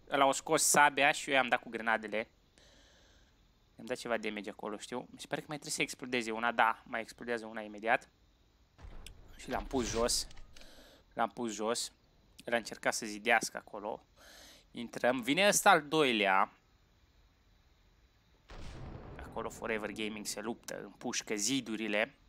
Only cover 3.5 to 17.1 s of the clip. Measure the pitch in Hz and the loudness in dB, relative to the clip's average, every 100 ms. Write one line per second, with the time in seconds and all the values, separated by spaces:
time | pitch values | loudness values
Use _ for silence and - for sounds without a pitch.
3.5 | _ _ - 113 123 120 113 107 104 101 | _ _ -14 -10 -6 -4 -2 -2 -6 -10
4.5 | - 107 104 - 123 - - - - - | -8 -8 -8 -8 -10 -10 -14 -8 -8 -8
5.5 | 147 156 - 143 - 127 123 113 110 120 | -10 -6 -4 -4 -6 -4 -4 -2 -2 0
6.5 | 117 113 - - 120 110 - 120 117 110 | 4 4 2 -6 -8 -8 -10 -6 -4 -6
7.5 | 113 107 104 110 127 - _ _ _ _ | -10 -10 -4 0 0 0 _ _ _ _
8.5 | _ _ - - - - - - - - | _ _ -18 -16 -14 -16 -20 -20 -16 -8
9.5 | 117 - 131 110 110 120 - - - - | -6 -2 -2 0 0 2 0 -4 -12 -18
10.5 | - - - - - _ - 113 - 117 | -18 -20 -20 -20 -20 _ -2 -2 -2 -6
11.5 | 104 110 123 - _ _ _ _ - - | -4 -2 -2 -4 _ _ _ _ -12 0
12.5 | 117 - 113 131 - 110 104 113 113 - | 0 0 -4 -2 -2 -4 -2 4 4 2
13.5 | - - 107 104 - _ _ - - - | -8 -12 -10 -8 -8 _ _ -20 -20 -20
14.5 | - _ - 117 - 123 131 120 170 202 | -20 _ -12 -10 0 2 2 2 4 6
15.5 | - 208 175 147 156 135 110 98 95 107 | 6 8 6 6 4 4 4 6 4 2
16.5 | - _ _ _ _ _ | -4 _ _ _ _ _